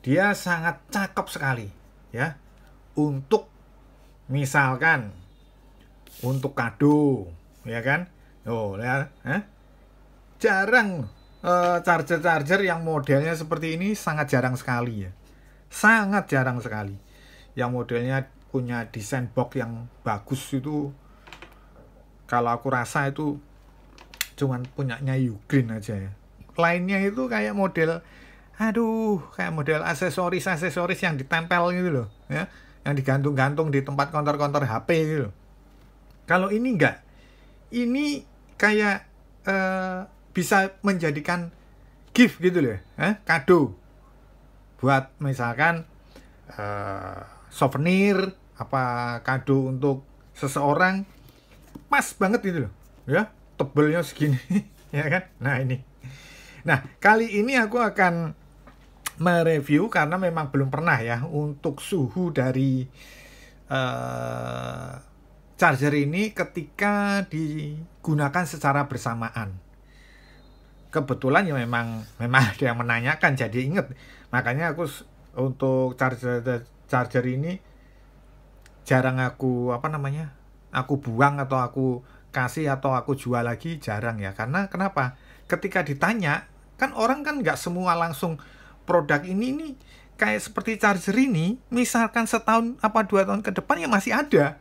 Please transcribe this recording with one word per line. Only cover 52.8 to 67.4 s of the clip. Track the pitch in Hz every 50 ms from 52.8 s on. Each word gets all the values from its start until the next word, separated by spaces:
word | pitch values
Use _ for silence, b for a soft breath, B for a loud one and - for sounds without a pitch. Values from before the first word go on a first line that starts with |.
| - - - - - 127
ya. | 139 185 220 - - - - - -
Tebelnya | - 147 139 - 143 151 151 156 175 165
segini, | - - - 147 147 135 123 - - 180 208 202 -
<laughs> | - - - -
ya | - 143 156 147
kan? | 165 185 180 - _ -
Nah, | 120 139 139 123
ini. | 131 127 127 127 - - - - B 131 B B B B B B B B B B B
Nah, | 165 147 135 - - - _
kali | - 196 220 226 233 233 202 202
ini | 208 254 277
aku | 254 220 202 226 247
akan | 233 208 - - 190 180 170 170 165 160 156 - - - - - - - - - - - - - - - - -
mereview | 160 180 175 170 165 165 160 151 139 - 143 151 196 220
karena | - 180 151 147 175 190
memang | 190 175 165 165 151 135
belum | - 139 139 135 -
pernah | 143 165 170 151 117
ya | 110 117 117 120 131
untuk | 165 156 147 151 147 143 143 - 165 139 -
suhu | - - 202 170 135 113 - 180 180 175 156
dari, | 143 123 131 127 131 135 135 131 127 127 - B B B B B B B B B B B B B B - -
eh, | 135 135 127 127 123 123 123 123 123 123 - 120 120 123 - - - - 64 62 - - - - - - - - - - - - - - - - - -
charger | 175 170 143 123 139 147
ini | 147 147 143 143 160 185 214 214
ketika | 208 - 175 175 - 175 147 - - - 202 208 208 202 202 202 202 202 190 -
digunakan | - 156